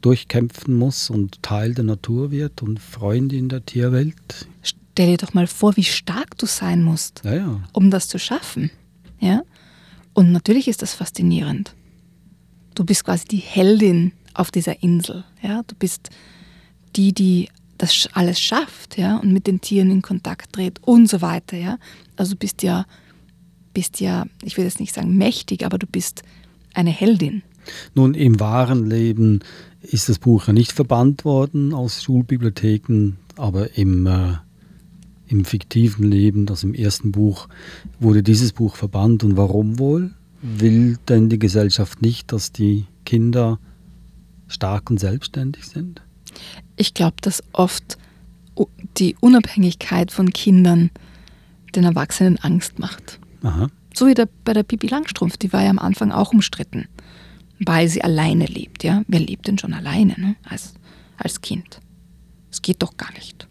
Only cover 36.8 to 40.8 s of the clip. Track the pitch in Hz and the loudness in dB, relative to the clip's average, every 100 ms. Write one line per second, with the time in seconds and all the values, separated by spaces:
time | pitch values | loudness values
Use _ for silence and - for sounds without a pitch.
36.8 | 107 98 107 98 104 95 - - - - | -4 -2 -4 0 0 0 -10 -20 -20 -20
37.8 | - - 113 104 101 110 120 - 113 - | -20 -2 2 4 4 4 2 0 -4 -4
38.8 | 104 98 107 113 107 95 98 101 107 113 | -8 0 2 2 2 2 2 2 0 0
39.8 | 135 156 180 - _ _ 127 107 110 113 | 0 0 -2 -8 _ _ -10 0 4 4